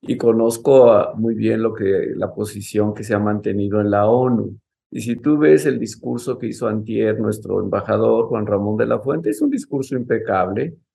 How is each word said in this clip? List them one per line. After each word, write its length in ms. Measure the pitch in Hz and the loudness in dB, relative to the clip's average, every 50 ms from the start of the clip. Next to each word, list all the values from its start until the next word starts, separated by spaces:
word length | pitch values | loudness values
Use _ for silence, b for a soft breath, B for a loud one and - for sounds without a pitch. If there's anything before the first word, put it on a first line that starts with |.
Y 140 | - - 120 | -4 -6 -4
conozco 720 | 120 - 117 113 113 113 113 117 117 117 143 135 135 127 120 | 0 2 2 2 4 2 0 -2 -2 2 4 6 8 8 8
a, 240 | 110 104 - - - | 8 6 4 0 -4
muy 200 | 107 110 113 113 | -4 -2 -2 -2
bien 260 | 107 110 110 110 110 | 0 0 0 0 0
lo 120 | 113 113 110 | -2 -2 -2
que, 400 | - 98 95 98 92 - - - | -2 0 0 2 0 0 -2 -4
la 180 | - 107 98 - | -4 -6 -6 -4
posición 600 | - 107 101 - 104 101 - - 104 107 107 104 | -6 -8 -8 -8 -12 -14 -4 -2 0 0 0 -2
que 100 | - 104 | -6 -4
se 100 | 107 110 | -2 0
ha 60 | 104 | 0
mantenido 640 | 104 104 104 104 104 107 98 101 101 101 101 107 | 0 0 -2 -2 -2 -4 -2 -2 -2 0 0 0
en 100 | 104 104 | 0 2
la 160 | 101 101 104 107 | 2 2 4 4
onu. 500 | 117 123 127 127 123 110 104 101 101 - _ _ _ _ _ _ | 4 4 2 2 0 0 -2 -4 -10 -14 _ _ _ _ _ _
Y 100 | - 120 | -12 -10
si 160 | 110 117 117 - | -6 -6 -6 -2
tú 200 | - 147 151 147 | 0 0 2 4
ves 300 | 151 156 151 - - 151 | 6 6 6 6 4 2
el 100 | 127 117 | -2 -2
discurso 640 | 113 110 - - - 127 123 120 120 139 123 - | -4 -6 -8 -10 -8 -6 -6 -6 -4 -6 -6 -6
que 80 | 123 113 | -6 -8
hizo 200 | 113 113 123 113 | -6 -4 -4 -2
antier 520 | 110 107 104 110 113 113 113 107 107 - | -2 -4 -4 -4 -2 0 0 0 0 0
nuestro 420 | 110 107 107 107 - 95 98 95 | -2 -2 -2 -4 -4 -4 -4 -2
embajador, 640 | 98 98 - 101 101 110 107 104 110 110 113 113 113 - | -2 -2 -2 -4 -2 0 0 2 2 2 2 2 0 0
Juan 200 | - 110 107 104 | -2 -4 -2 -2
Ramón 300 | 104 98 104 104 107 107 | -2 0 0 -2 0 -2
de 100 | 117 113 | 0 0
la 120 | 117 110 | 0 -2
Fuente, 300 | 104 131 151 160 165 - | -2 -4 -4 -2 -2 -4
es 100 | - - | -2 0
un 120 | 302 285 | 0 -2
discurso 440 | 277 247 - _ 139 139 131 - 143 | -2 -2 -6 _ -6 -6 -6 -4 -4
impecable 800 | 127 120 120 117 113 110 - 104 92 92 92 98 107 135 170 165 - _ _ _ | -6 -2 -2 -2 -2 0 -2 0 0 0 0 -2 -4 -4 -6 -8 -14 _ _ _